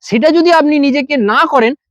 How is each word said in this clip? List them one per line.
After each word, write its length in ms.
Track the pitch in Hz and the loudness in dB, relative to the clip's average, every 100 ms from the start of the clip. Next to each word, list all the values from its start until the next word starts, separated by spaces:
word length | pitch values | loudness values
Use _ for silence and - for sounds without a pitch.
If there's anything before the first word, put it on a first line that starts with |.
সেটা 240 | - 220 311 | -6 -2 0
যদি 200 | 330 339 | 2 2
আপনি 220 | 320 294 294 | 2 2 0
নিজেকে 360 | 277 277 269 285 208 | 0 -2 -2 -2 0
না 100 | 247 320 | 0 0
করেন 260 | 269 226 294 _ | 0 0 -4 _